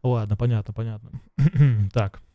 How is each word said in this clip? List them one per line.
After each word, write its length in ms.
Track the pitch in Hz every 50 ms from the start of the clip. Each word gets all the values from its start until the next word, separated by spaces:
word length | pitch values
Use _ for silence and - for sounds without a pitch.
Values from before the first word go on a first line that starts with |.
Ладно, 340 | - 127 123 117 107 101 104
понятно, 380 | - 120 120 120 110 101 - 107
понятно. 360 | - 113 113 107 107 110 110 - - - _ _ -
<clears throat> 520 | 135 165 - - 147 139 117 107 101 95
Так. 280 | - 120 104 92 - - - _